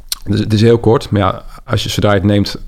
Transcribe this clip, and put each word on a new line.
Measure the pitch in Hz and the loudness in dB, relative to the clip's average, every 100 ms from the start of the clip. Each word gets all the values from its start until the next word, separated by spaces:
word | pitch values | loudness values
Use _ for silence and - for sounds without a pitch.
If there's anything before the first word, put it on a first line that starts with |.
| - - - | -12 -12 -4
Dus | 107 | -2
het | 101 | 0
is | 107 | 2
heel | 113 113 | 4 4
kort, | 107 135 - | 2 0 0
maar | 101 | 0
ja, | 95 - - - - | 0 -2 -10 -18 -6
als | 107 | -4
je, | - | -4
zodra | - 104 | -2 2
je | 101 | 2
het | 101 | 2
neemt, | 101 98 - | 2 -2 -6